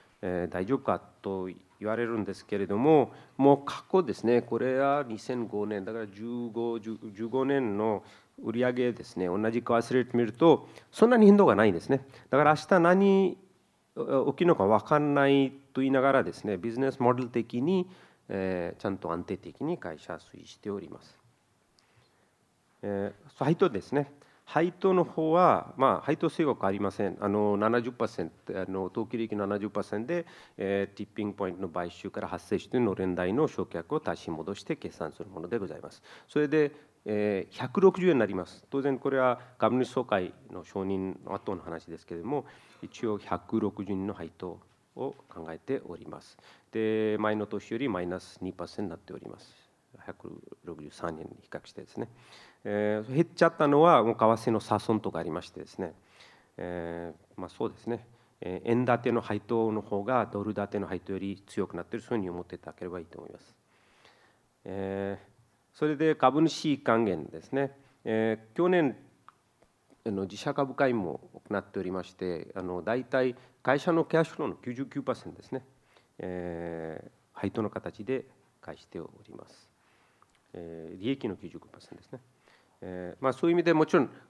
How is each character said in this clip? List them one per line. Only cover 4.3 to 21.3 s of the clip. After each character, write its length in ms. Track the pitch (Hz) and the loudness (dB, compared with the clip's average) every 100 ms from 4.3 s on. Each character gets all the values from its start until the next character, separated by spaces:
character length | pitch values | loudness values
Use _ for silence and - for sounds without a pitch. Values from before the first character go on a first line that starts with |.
| 120 | 2
こ 160 | 117 117 | 2 0
れ 200 | 127 131 | 0 2
は 260 | 139 143 127 | 2 0 -2
二 120 | 110 | -8
千 280 | - 127 110 | -6 -6 -4
五 200 | 104 104 | -4 -4
年、 180 | 104 | -4
だ 80 | 95 | -6
か 80 | 113 | -8
ら 60 | 107 | -10
十 180 | 98 113 120 120 | -10 -8 -6 -6
五、 260 | 110 117 117 | -4 -4 -4
十、 200 | 107 110 110 | -6 -10 -12
十 140 | 101 113 | -8 -4
五 180 | 131 | 0
年 320 | 135 139 120 101 | 2 2 0 0
の 260 | 110 101 - - _ - | 0 0 -4 -20 _ -10
売 160 | - 113 | -4 0
上 340 | 123 123 123 | 0 2 0
で 120 | 107 | -2
す 120 | - 87 | -8 -4
ね、 100 | 90 | -2
同 120 | 95 110 | 0 0
じ 100 | 117 | -2
為 60 | 120 | 2
替 280 | 120 120 | 0 2
レ 60 | 127 | 2
ー 100 | 123 | 2
ト 60 | 120 | 0
見 80 | |
る 80 | 117 | 0
と、 360 | - 165 135 - - - | 4 6 6 2 -20 -16
そ 160 | - 233 | 4 6
ん 40 | |
な 60 | 247 | 10
に 100 | 208 | 10
変 100 | 202 | 10
動 100 | 180 | 8
が 80 | |
な 100 | 101 | 6
い 60 | 107 | 4
ん 40 | |
で 60 | 85 | 2
す 80 | - | 0
ね。 180 | 135 - - - | -2 -2 -20 0
だ 80 | 135 | 4
か 60 | |
ら 100 | 151 | 4
明 120 | 156 - | 4 4
日 120 | 190 | 6
何 560 | 170 190 196 196 190 - - _ _ _ _ - | 6 6 6 6 4 0 -12 _ _ _ _ -8
起 360 | - 135 - - | -2 0 2 2
き 80 | |
る 20 | 175 | 4
の 100 | - | 6
か 100 | 95 | 6
分 200 | 107 - | 4 4
か 120 | 151 | 2
ん 160 | 147 | 4
な 140 | 143 139 | 4 6
い 240 | 139 135 131 _ | 6 4 -2 _
と 80 | - | -2
言 80 | 135 | 2
い 20 | |
な 100 | 135 | 4
が 120 | 135 | 4
ら 100 | 135 | 4
で 100 | 90 | 2
す 120 | - | -4
ね、 120 | 107 92 | -4 -4
ビ 160 | 113 | -4
ジ 80 | 113 | -2
ネ 100 | 135 | -2
ス 80 | 127 | 2
モ 140 | 123 | 2
デ 80 | 123 | 2
ル 60 | 123 | 0
的 320 | 120 113 120 | -4 -4 -2
に、 280 | 147 185 180 - - _ - | 0 0 -2 -10 -20 _ -8
え 460 | 98 95 92 85 - | -4 -2 -2 -4 -6
ー、 40 | |
ち 60 | 104 | -6
ゃ 40 | |
ん 80 | 95 | -6
と 140 | 82 | -4
安 120 | 85 | -6
定 120 | 87 92 | -6 -10
的 280 | 87 - | -10 -8
に 140 | 147 170 | -6 -6
会 200 | 87 78 | -8 -12
社 160 | - | -12
推 280 | 80 - - | -14 -14 -20
移 40 | 85 | -20
し 120 | - | -14
て 120 | 107 | -8
お 100 | 98 | -8
り 80 | - | -10
ま 140 | - | -16
す。 160 | - _ _ | -20 _ _